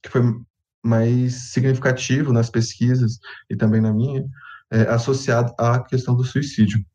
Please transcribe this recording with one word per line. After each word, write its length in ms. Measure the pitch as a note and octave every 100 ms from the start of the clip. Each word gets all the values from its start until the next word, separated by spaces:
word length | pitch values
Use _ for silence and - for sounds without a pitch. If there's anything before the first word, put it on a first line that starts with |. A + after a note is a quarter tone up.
que 100 | -
foi 120 | C3 A#2+ A#2 - _ _ _
mais 680 | A#2 A2+ A2+ B2 B2+ B2 -
significativo 800 | - C3 C3 C3+ B2+ - C3+ D3
nas 180 | A#2 A2+
pesquisas 680 | A#2+ A2+ - A#2+ B2+ A#2 A2+ - - _
e 60 | A2
também 240 | A2+ A2
na 120 | A2
minha, 320 | G#2+ C3+ C3+ C#3 - - - _
é, 120 | A2+
associado 720 | A2+ A#2 B2+ C3 - A#2+ A#2+ -
à 220 | A#2 B2
questão 340 | - C3 -
do 80 | B2
suicídio. 640 | B2+ - - - G3+ A2 -